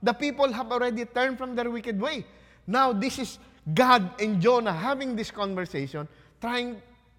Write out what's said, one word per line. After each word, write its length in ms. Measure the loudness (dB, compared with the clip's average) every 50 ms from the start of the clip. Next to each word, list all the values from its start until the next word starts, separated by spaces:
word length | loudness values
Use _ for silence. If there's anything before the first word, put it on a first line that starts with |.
| 0
The 100 | 0 2
people 380 | 2 0 -2 2 2 2 2
have 200 | 2 -2 -4 -2
already 340 | -2 0 0 0 -2 -2 -4
turned 320 | -4 -2 0 0 0 0
from 180 | -4 -8 -6 -4
their 140 | -4 -4 -4
wicked 300 | -4 -6 -6 -4 -4 -2
way. 260 | -2 -2 -2 -4 -6 -10 -16 -20 -20 -20 -20 -14 _
Now, 260 | -2 2 2 2 2 2
this 260 | 2 0 -2 -2 -4
is 200 | -6 -8 -8 -14 -20 -20 -20 -12 -6 0 2
God 460 | 4 6 8 6 6 6 2 -4 -2
and 200 | -2 0 2 4
Jonah 320 | 4 4 4 4 2 0 -2
having 420 | -2 -2 -2 -2 -2 -2 -4 -4
this 160 | -4 -6 -6
conversation, 760 | -6 -4 -4 -4 -2 -4 -4 -4 -4 -6 -6 -6 -6 -8 -10 -10 -14 -20 -20 _ _ _
trying 400 | -6 -4 -2 -2 -4 -4 -8 -12 -16 -20 -20 _ _ _ _